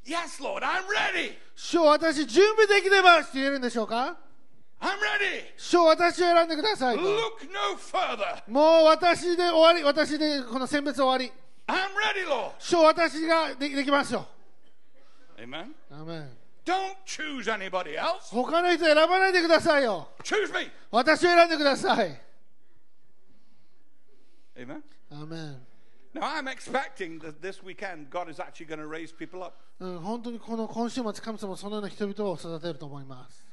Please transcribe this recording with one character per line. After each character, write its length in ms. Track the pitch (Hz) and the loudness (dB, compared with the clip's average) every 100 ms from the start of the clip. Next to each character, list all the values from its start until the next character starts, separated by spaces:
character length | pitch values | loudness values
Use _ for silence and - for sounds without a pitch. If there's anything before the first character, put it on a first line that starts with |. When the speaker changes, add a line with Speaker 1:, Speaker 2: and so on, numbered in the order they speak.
Speaker 1:
「Yes, 380 | - 339 320 - | -6 -6 -6 -8
Lord, 220 | 262 196 | -6 -4
I'm 180 | 262 359 381 | -2 -2 -2
ready!」 480 | 427 415 370 262 - - | -2 0 -2 -6 -8 -14
Speaker 2:
「主 200 | - - 339 | -12 0 6
よ、 80 | |
私 420 | 311 302 320 285 269 | 6 6 4 0 2
準 180 | 240 415 427 | 6 6 8
備 100 | 415 | 6
で 160 | 403 | 6
き 80 | 370 | 8
て 100 | 392 | 8
ま 220 | 370 339 | 10 8
す」 80 | 285 | 4
っ 20 | |
て 60 | 269 | -2
言 60 | 269 | 0
え 40 | |
る 80 | 277 | 0
ん 20 | |
で 80 | 247 | -2
し 80 | 226 | -2
ょ 60 | |
う 20 | 214 | -2
か？ 320 | 226 277 349 - - - - - - | -2 -2 -6 -14 -14 -14 -14 -14 -6
Speaker 1:
「I'm 80 | 339 392 | -4 -2
ready!」 460 | 415 415 392 277 - - | -2 0 -2 -4 -10 -12
Speaker 2:
「主 180 | - | 2
よ、 100 | 349 | 6
私 380 | 330 320 349 330 | 8 6 4 4
を 20 | 349 | 4
選 180 | 339 | 6
ん 40 | 330 | 4
で 80 | 311 | 0
く 60 | |
だ 140 | 415 415 | 0 0
さ 160 | 254 | 0
い」 40 | 233 | 2
と。 40 | 381 | 0
Speaker 1:
「Look 460 | 415 453 440 - | 0 -2 -6 -10
no 260 | 392 403 370 | -6 -4 -6
further!」 640 | - 370 311 233 190 139 - | -4 -4 -2 -4 -6 -6 -2
Speaker 2:
「も 320 | 247 311 330 | 4 6 8
う 20 | 311 | 8
私 500 | 311 349 330 349 349 | 6 4 2 0 0
で 120 | 349 | 2
終 120 | 320 | 8
わ 120 | 320 | 8
り、 120 | 349 | 8
私 340 | 285 302 269 294 | 4 2 0 0
で 240 | 302 285 | 0 -2
こ 160 | 240 240 | -4 -6
の 80 | 254 | -2
選 160 | 294 | -2
別 140 | 285 247 | -2 0
終 80 | 262 | 2
わ 100 | 254 | 2
り」 140 | 254 - - - - | -2 -10 -16 -12 -2
Speaker 1:
「I'm 60 | 330 392 | -2 -2
ready, 340 | 392 427 403 349 | -2 -2 -2 -2
Lord!」 220 | 254 185 - | -2 -2 -8
Speaker 2:
「主 140 | - | 0
よ、 100 | 349 | 6
私 420 | 311 320 320 294 320 | 8 6 0 0 2
が 260 | 330 302 | 2 0
で-、 140 | 254 285 | -4 -4
で 160 | 277 | -2
き 80 | 277 | 2
ま 120 | 285 | 2
す 80 | 277 | 2
よ」 140 | 220 143 - - - - - - - - - - - | -4 -6 -14 -14 -14 -14 -14 -14 -14 -14 -14 -14 -14
Speaker 1:
Amen? 340 | 117 143 214 311 - | -12 -12 -12 -14 -14
Speaker 2:
ア 40 | 147 | -12
ー 80 | |
メ 140 | 160 165 | -10 -10
ン。 120 | 143 120 - - | -12 -14 -14 -10
Speaker 1:
Don't 320 | - 370 381 392 | -2 -2 -2 -10
choose 400 | - - 311 277 | -12 -8 -6 -4
anybody 520 | 208 214 190 185 170 156 | -4 -4 -4 -4 -4 -4
else. 340 | 320 359 - | -4 -4 -4
Speaker 2:
他 320 | 220 254 330 | -4 0 2
の 120 | 359 | 2
人 100 | 330 | 4
選 100 | 330 | 6
ば 120 | 302 330 370 | 6 6 6
な 100 | 381 | 4
い 40 | |
で 100 | 370 | 4
く 60 | 330 | 6
だ 120 | 330 | 4
さ 200 | 320 294 | 6 4
い 40 | |
よ。 240 | 254 180 139 - | 4 -2 -6 -12
Speaker 1:
Choose 300 | - 403 403 | -4 -2 0
me. 180 | 370 262 - - | -4 -6 -10 0
Speaker 2:
私 360 | 220 262 302 349 | 2 4 4 6
を 20 | |
選 180 | 349 339 | 8 8
ん 40 | |
で 60 | 311 | 6
く 80 | |
だ 120 | 285 269 | 2 2
さ 280 | - 233 | 2 2
い。 160 | 185 143 - - - - - - - - - - - - - - - - - - - - - - - - | 2 -2 -14 -14 -14 -14 -14 -14 -14 -14 -14 -14 -14 -14 -14 -14 -14 -14 -14 -14 -14 -14 -14 -14 -14 -14
Speaker 1:
Amen? 260 | 123 311 - - - | -12 -12 -14 -16 -14
Speaker 2:
ア 40 | |
ー 120 | 147 151 | -14 -12
メ 100 | 165 | -10
ン。 300 | 156 131 127 - - - - | -10 -12 -14 -14 -14 -14 -12
Speaker 1:
Now, 80 | - | -6
I'm 260 | 233 311 269 | -6 -4 -6
expecting 720 | 254 - 247 302 - 180 160 | -10 -4 -4 -4 -8 -10 -10
that 220 | 156 151 | -12 -10
this 200 | 180 190 | -12 -10
weekend 460 | 190 151 196 170 143 | -12 -10 -10 -10 -8
God 220 | 175 165 | -8 -8
is 100 | 151 | -10
actually 260 | 151 - 160 | -12 -12 -12
gonna 220 | 156 151 | -10 -8
raise 240 | 156 160 | -10 -10
people 320 | - 160 185 | -12 -12 -10
up. 100 | 180 - - - | -12 -12 -16 -12
Speaker 2:
う 80 | 185 | -10
ん、 120 | 180 | -8
本 220 | 170 240 | -6 -6
当 80 | 233 | -8
に 100 | 233 | -10
こ 160 | - 226 | -8 -6
の 100 | 220 | -6
今 220 | 220 233 | -4 -4
週 120 | 254 | -4
末、 100 | 226 | -6
神 260 | 202 - 214 | -6 -10 -8
様 180 | 202 175 | -8 -8
そ 120 | 202 | -8
の 80 | 214 | -8
よ 40 | |
う 20 | |
な 60 | 196 | -8
人 180 | - 208 | -6 -6
々 240 | 196 208 | -4 -4
を 40 | 160 | -4
育 220 | 170 165 | -8 -8
て 80 | 170 | -8
る 100 | 151 | -8
と 80 | 151 | -12
思 140 | 143 | -12
い 40 | |
ま 240 | 135 127 123 | -14 -14 -14
す。 160 | - - | -16 -16